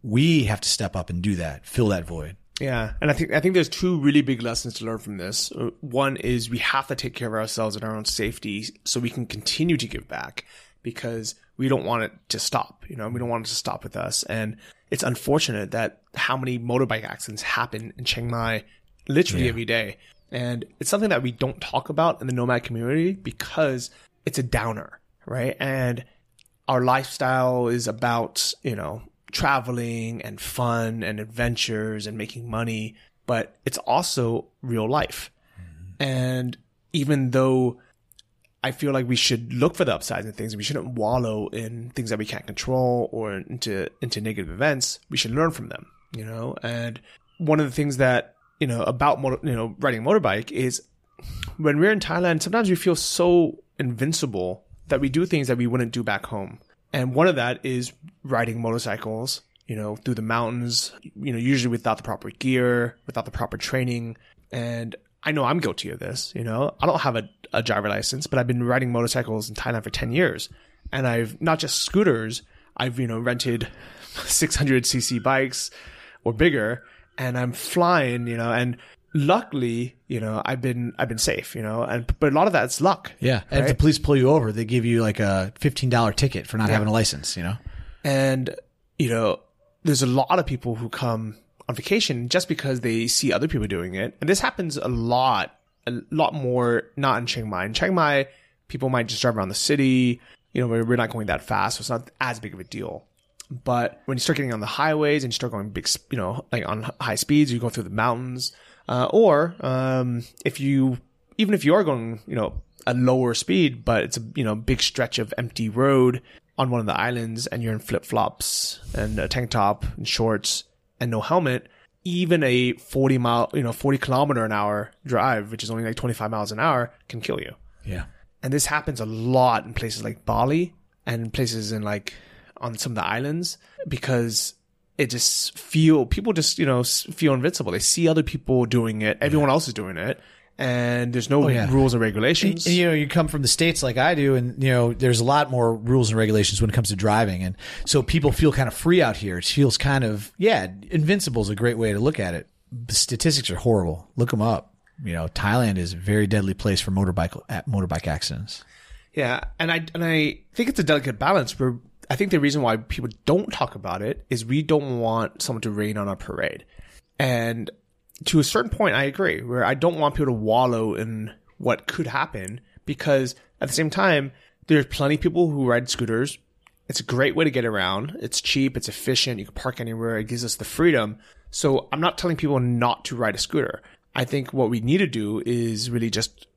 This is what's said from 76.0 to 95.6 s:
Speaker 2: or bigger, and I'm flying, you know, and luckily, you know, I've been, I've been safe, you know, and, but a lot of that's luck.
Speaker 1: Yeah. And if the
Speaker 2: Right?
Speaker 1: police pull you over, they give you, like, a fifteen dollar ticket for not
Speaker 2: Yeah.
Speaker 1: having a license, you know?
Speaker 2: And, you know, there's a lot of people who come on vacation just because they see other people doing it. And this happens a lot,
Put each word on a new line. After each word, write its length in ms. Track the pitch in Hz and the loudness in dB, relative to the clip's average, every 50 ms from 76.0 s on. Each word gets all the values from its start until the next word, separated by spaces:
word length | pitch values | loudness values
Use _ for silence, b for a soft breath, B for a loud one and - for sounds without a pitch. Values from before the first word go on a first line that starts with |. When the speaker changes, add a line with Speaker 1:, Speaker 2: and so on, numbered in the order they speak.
| B B B B B | B B B B B
Speaker 2:
or 80 | - 117 | -4 0
bigger, 520 | 107 151 175 147 131 107 107 120 127 B B B B B B B - | 4 4 4 4 4 0 0 -2 -6 B B B B B B B -6
and 200 | 131 127 123 127 | -6 -4 -2 -2
I'm 140 | 123 123 120 | -2 -2 -4
flying, 720 | - - - - 180 175 170 180 165 139 123 120 120 120 | -6 -8 -2 2 2 4 4 4 4 2 2 -2 -2 -4
you 100 | 120 117 | -4 -4
know, 140 | 117 113 117 117 | -2 -2 0 0
and 240 | 120 123 123 120 B B B B B _ _ - | 0 0 0 -2 B B B B B _ _ 0
luckily, 840 | 156 139 147 180 226 233 - - 143 127 120 117 117 120 123 _ _ _ | 0 4 4 4 2 2 -2 -4 -2 -2 0 0 -2 -4 -6 _ _ _
you 140 | _ 127 117 | _ -6 -4
know, 200 | 110 107 107 104 - | -4 -2 -4 -2 -2
I've 160 | - 131 127 123 | -2 -4 -2 -2
been, 320 | 131 123 120 120 120 - - | -4 -2 -2 -4 -6 -4 -4
I've 100 | - 117 | -4 -4
been 100 | 113 110 | -2 -2
safe, 360 | - - - - - - - | -2 -2 -2 -2 -6 -8 -10
you 80 | - 110 | -8 -6
know, 200 | 107 110 117 120 | -4 -4 -4 -4
and, 240 | 120 110 120 120 - - - | -2 -4 -4 -2 -2 0 2
but 120 | - 147 135 | 2 4 4
a 20 | |
lot 100 | 151 175 | 4 4
of 60 | - 170 | 4 4
that's 280 | 143 110 123 - - | 2 2 0 -2 2
luck. 320 | 143 185 190 - - - - _ | 2 2 2 2 -4 -18 -14 _
Speaker 1:
Yeah. 240 | - 120 131 107 - - | 0 0 0 0 -2 -2
And 100 | 147 139 | 0 2
if 60 | 131 | 2
the 60 | 135 127 | 2 2
Speaker 2:
Right? 60 | - | 4
Speaker 1:
police 200 | - 156 151 - | 4 4 4 4
pull 180 | - 139 143 | 2 4 4
you 140 | 139 127 127 | 6 6 6
over, 220 | 147 156 123 107 104 | 6 6 4 2 -2
they 120 | 110 113 | -2 -2
give 200 | 107 120 123 113 | 0 0 2 2
you, 180 | 120 120 117 113 | 4 2 4 4
like, 180 | 110 101 - | 2 2 2
a 320 | 110 98 98 95 95 98 - - | 2 2 2 0 0 -2 -6 -2
fifteen 320 | - 147 127 - - 127 | -2 -2 0 0 0 2
dollar 220 | 120 120 117 110 101 | 2 4 2 2 2
ticket 340 | - 143 135 - 95 - | 2 0 0 0 -2 -8
for 100 | - - 110 | -6 -2 0
not 100 | 110 104 | 2 2
Speaker 2:
Yeah. 60 | 110 | 2
Speaker 1:
having 140 | 107 104 107 | 2 2 2
a 40 | 107 | 2
license, 440 | 113 110 - - 69 71 - - | 2 2 2 -2 -4 -8 -8 -6
you 60 | - 85 | -4 -4
know? 140 | 87 104 113 B B B B B B B B B | -4 -6 -6 B B B B B B B B B
Speaker 2:
And, 500 | 147 139 135 135 135 131 131 127 - - - - _ _ _ _ _ _ _ | 0 0 2 2 2 2 0 -2 -4 -6 -10 -16 _ _ _ _ _ _ _
you 100 | 151 120 | 0 0
know, 300 | 117 113 113 104 - - _ _ _ _ _ _ _ _ _ | 2 2 2 2 0 0 _ _ _ _ _ _ _ _ _
there's 200 | 165 147 123 135 | 0 2 2 2
a 40 | |
lot 320 | 123 123 135 131 - 170 185 | 2 2 2 2 2 2 0
of 80 | 160 | 2
people 300 | - 139 123 - 123 117 | 0 -4 -4 -4 -4 -4
who 120 | 107 120 110 | -4 -6 -8
come 480 | - - - 123 117 110 110 110 107 - _ _ _ _ - - | -6 -4 -2 -2 -2 -2 -4 -8 -12 -14 _ _ _ _ -8 -8
on 60 | 143 | -8
vacation 540 | - - - 196 233 - - 143 120 120 120 | -8 -2 0 0 2 2 0 -2 -2 -2 0
just 200 | - 180 175 - | 0 0 0 0
because 320 | 156 - - 135 131 123 | -4 -4 -2 -2 -2 0
they 260 | 117 120 113 113 117 | 0 0 0 0 0
see 260 | 120 - - - 131 90 | 0 0 2 2 2 2
other 160 | - 143 160 | 2 0 0
people 180 | - 131 107 | 0 0 -2
doing 280 | 104 98 87 87 90 90 | 0 -2 -4 -4 -4 -4
it. 220 | 95 101 120 - _ | -4 -4 -4 -4 _
And 80 | - 151 | 0 2
this 120 | 196 190 | 2 2
happens 360 | - - - - 185 165 139 | 2 -2 -2 -2 -6 -4 -4
a 120 | 143 - 120 | -4 -2 -2
lot, 720 | 127 117 113 113 120 123 131 131 120 98 87 - _ _ | -2 0 0 2 2 4 4 4 4 2 0 -4 _ _